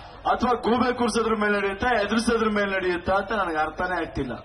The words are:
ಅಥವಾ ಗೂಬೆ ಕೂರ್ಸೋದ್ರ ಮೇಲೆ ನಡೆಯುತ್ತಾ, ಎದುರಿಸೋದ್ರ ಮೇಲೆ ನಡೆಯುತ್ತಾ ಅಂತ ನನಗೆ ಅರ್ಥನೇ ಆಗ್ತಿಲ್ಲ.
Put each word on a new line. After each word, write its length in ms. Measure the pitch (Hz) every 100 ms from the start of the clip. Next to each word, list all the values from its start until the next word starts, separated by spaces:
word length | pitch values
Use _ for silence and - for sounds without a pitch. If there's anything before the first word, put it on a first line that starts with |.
| - - -
ಅಥವಾ 300 | 202 247 233
ಗೂಬೆ 320 | 208 240 247
ಕೂರ್ಸೋದ್ರ 420 | 247 233 226 220 214
ಮೇಲೆ 220 | 208 202
ನಡೆಯುತ್ತಾ, 300 | 202 190 247 208
ಎದುರಿಸೋದ್ರ 480 | 202 226 233 226 220
ಮೇಲೆ 220 | 208 202
ನಡೆಯುತ್ತಾ 420 | 190 185 175 190
ಅಂತ 180 | 196 202
ನನಗೆ 260 | 220 175 160
ಅರ್ಥನೇ 400 | 156 - 180 170
ಆಗ್ತಿಲ್ಲ. 340 | 160 160 123 104